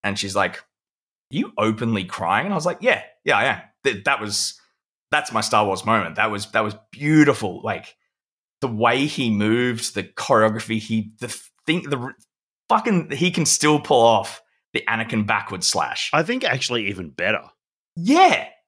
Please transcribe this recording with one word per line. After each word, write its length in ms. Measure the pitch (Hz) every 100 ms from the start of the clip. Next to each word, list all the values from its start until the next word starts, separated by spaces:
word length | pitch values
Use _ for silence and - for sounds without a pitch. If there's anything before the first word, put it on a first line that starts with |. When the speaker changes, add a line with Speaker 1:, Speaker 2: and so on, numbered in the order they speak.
Speaker 1:
and 120 | 104 98
she's 180 | 101 95
like, 220 | 92 -
"Are 20 | - _ _ _ _ _ _
you 220 | 143 - -
openly 460 | 107 110 117 107
crying?" 420 | 90 - 85 101 180
And 60 |
I 40 | 190
was 100 | 165
like, 120 | -
"Yeah, 200 | 226 - - _
yeah, 120 | - 113
I 80 | 123
am." 140 | 113 - _
Th-, 200 | 139 104
that 160 | 143 139
was, 400 | 107 101 - - _ _ _ _ _
that's 220 | 151 -
my 80 | 113
Star 240 | 104 107 101
Wars 180 | 95
moment. 320 | 104 110 85 82
That 140 | 110
was, 200 | 101 98
that 100 | -
was 120 | 107 107 _
beautiful. 720 | - 147 156 147 120 107 90
Like, 320 | 110 92 - _ _ _ _ _ _ _
the 80 | 135
way 380 | 110 117 127 147
he 220 | 143 123
moved, 640 | 104 107 117 123 117 - 101
the 80 |
choreography, 760 | 95 - - 120 110 110 110 113
he, 340 | 110 113 107 -
the 180 | 117 - - _ -
thing, 160 | 170 143
the 80 | 139
r-, 180 | 127 - _ _ _ _ _
fucking, 420 | 220 233 190 156
he 220 | 139 180
can 120 | -
still 360 | 151 - 151 151
pull 220 | - 131 117
off 340 | 110 95 - _ _ _
the 120 | 110 -
Anakin 380 | 113 113 113 104
backward 380 | 107 - 92
slash. 460 | - 92 71 - -
Speaker 2:
I 100 | 151
think 220 | 165 254
actually 420 | 254 131 - 120 101
even 200 | 95 85
better. 320 | 67 90 107 - _ _ _ _ -
Speaker 1:
Yeah. 500 | 175 311 370 - - -